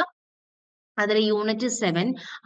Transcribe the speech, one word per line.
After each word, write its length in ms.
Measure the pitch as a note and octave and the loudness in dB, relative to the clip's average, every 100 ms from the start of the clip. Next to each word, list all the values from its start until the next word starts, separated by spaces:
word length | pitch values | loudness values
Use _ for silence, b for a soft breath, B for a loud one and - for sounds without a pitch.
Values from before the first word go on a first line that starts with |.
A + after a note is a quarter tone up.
| E4+ - _ _ _ _ _ _ _ - | 2 -4 _ _ _ _ _ _ _ -2
അതിൽ 160 | G#3 G#3+ A3 | 2 4 4
യൂണിറ്റ് 380 | G#3 G#3+ A3 B3 A#3+ | 2 0 -2 -2 -2
സെവൻ 260 | G3 E3+ G#3+ C4 B B | 0 2 0 -2 B B